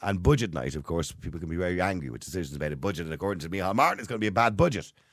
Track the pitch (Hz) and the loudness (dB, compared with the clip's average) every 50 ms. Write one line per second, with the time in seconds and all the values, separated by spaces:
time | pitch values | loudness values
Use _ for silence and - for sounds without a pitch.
0 | - 101 101 90 87 131 151 127 117 95 78 71 62 69 69 78 71 - 82 85 | -2 -2 0 4 6 6 6 6 4 0 -2 -2 -4 -4 -4 -4 -4 -2 -2 -2
1 | 78 - - - - 87 82 82 85 80 82 87 92 90 90 90 90 98 95 87 | -2 -2 -6 -10 -10 -8 -8 -6 -6 -4 -2 -2 0 0 2 2 2 2 0 -2
2 | 73 64 58 58 - - 90 92 82 69 73 71 76 76 73 67 67 101 92 80 | -4 -8 -10 -10 -10 -8 -6 -6 -4 -6 -6 -4 -4 -4 -4 -2 -2 -2 -2 -4
3 | 85 80 80 73 90 101 101 85 73 82 90 98 90 95 101 120 147 170 202 - | -4 -6 -6 -4 -4 -4 -4 -4 -6 -6 -4 -2 -2 0 4 4 4 4 4 0
4 | 117 107 123 110 107 107 92 113 117 117 107 - 170 170 117 87 - - - _ | -4 -6 -4 -2 0 2 4 4 4 4 6 4 4 4 2 0 -6 -10 -14 _
5 | _ _ | _ _